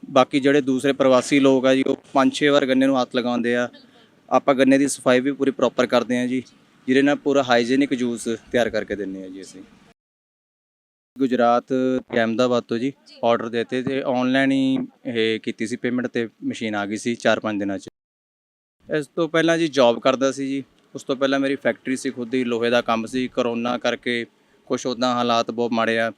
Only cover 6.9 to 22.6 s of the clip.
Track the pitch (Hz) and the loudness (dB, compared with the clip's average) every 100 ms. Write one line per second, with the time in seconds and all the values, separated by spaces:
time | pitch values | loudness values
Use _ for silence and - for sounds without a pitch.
6.9 | 131 143 143 143 139 127 120 120 135 143 | 2 2 2 0 0 4 2 4 2 0
7.9 | 123 123 117 117 110 - 123 113 104 95 | -2 -4 -4 -6 -8 -4 -2 0 -2 -4
8.9 | 101 95 95 92 95 90 92 - _ _ | -6 -8 -10 -14 -16 -18 -20 -20 _ _
9.9 | _ _ _ _ _ _ _ _ _ _ | _ _ _ _ _ _ _ _ _ _
10.9 | _ _ 123 131 120 120 120 - 131 131 | _ _ -4 0 2 2 2 0 -2 -2
11.9 | 127 - 120 113 113 127 120 - 117 135 | -2 -2 -2 0 0 0 0 -2 -4 -6
12.9 | - _ - 117 117 113 117 110 127 127 | -8 _ -4 0 0 -2 -6 -4 -6 -4
13.9 | 135 139 127 127 135 135 135 131 131 127 | -4 -2 -2 0 2 2 2 0 -2 -4
14.9 | _ 131 117 113 110 120 - 110 120 123 | _ -8 -2 -2 -2 -6 -6 -6 -6 -4
15.9 | 123 120 120 113 - 131 110 110 104 101 | -4 -4 -4 -6 -8 -10 -6 -6 -4 -4
16.9 | 107 120 113 113 110 110 101 98 95 - | -4 -4 -2 0 0 -2 -4 -4 -6 -10
17.9 | - _ _ _ _ _ _ _ _ - | -20 _ _ _ _ _ _ _ _ -8
18.9 | 156 135 - 160 165 165 165 165 135 120 | -6 -4 -4 -2 2 2 2 0 4 4
19.9 | 117 131 127 135 127 135 139 - _ _ | 4 0 2 0 -2 -6 -6 -8 _ _
20.9 | - - 131 135 139 139 135 123 - 139 | -10 -6 -2 0 0 -2 -2 -2 -4 -6
21.9 | 131 127 123 117 131 120 113 | -6 -6 -8 -4 -4 -2 -2